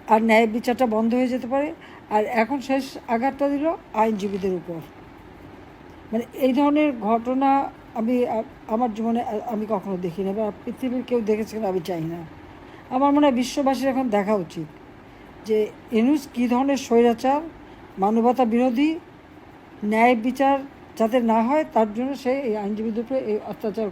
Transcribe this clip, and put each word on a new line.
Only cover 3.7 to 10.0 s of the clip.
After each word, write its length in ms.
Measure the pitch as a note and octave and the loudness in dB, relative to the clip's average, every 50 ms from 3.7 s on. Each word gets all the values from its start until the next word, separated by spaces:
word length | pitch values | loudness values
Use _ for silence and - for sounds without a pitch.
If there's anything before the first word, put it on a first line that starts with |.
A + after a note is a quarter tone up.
| F4+ - - - - | -2 -4 -8 -8 -2
আইনজীবীদের 600 | A3 A3 A3+ A3 G3 G3+ G3+ G3 F#3+ F#3 G3 F#3 | 0 2 2 0 -2 -4 -4 -4 -4 -2 -2 -4
উপর। 260 | F3 D#3+ - E3+ E3 - - - - - - - - - - - - - - - - - - - - - - - - - - | -4 -6 -8 -10 -10 -12 -14 -18 -20 -20 -20 -20 -20 -20 -20 -20 -20 -20 -20 -20 -20 -20 -20 -20 -20 -20 -20 -20 -20 -12 -6
মানে, 120 | A3 A3+ A#3 - - | -6 -6 -6 -6 -4
এই 200 | - C#4 C4 B3 | 0 0 2 2
ধরনের 400 | C#4+ C#4+ D4 D4 D4+ D4+ D4 C4 A#3 | 4 2 4 4 4 2 2 0 -2
ঘটনা 680 | G3+ G#3 A#3 A#3 A#3 B3 C4 C4 C#4 C4+ C4+ C4+ C4+ - - - - - - | -2 0 0 0 0 -2 -2 2 2 4 4 2 0 -2 -8 -14 -20 -12 -6
আমি 320 | A#3 A3+ A3+ B3+ B3 B3 A#3+ | -4 -2 0 2 0 0 0
আ-, 160 | B3 A3 A3+ - - - - - | -2 -4 -4 -6 -12 -18 -8 -4
আমার 260 | G#3+ A3 B3+ B3 G3+ | -2 0 0 -2 -2
জীবনে 280 | A3 A3 A#3 A#3 A#3+ A#3 | -4 -4 -2 -2 -2 -2
আ-, 160 | - G#3 G#3+ - A#3+ | -4 -6 -6 -6 -6
আমি 180 | A#3 G#3 A3 G3+ | -6 -6 -4 -2
কখনো 280 | A3+ F#3+ E3+ G3 F#3+ | -4 -4 -4 -4 -6
দেখি 260 | F3 | -4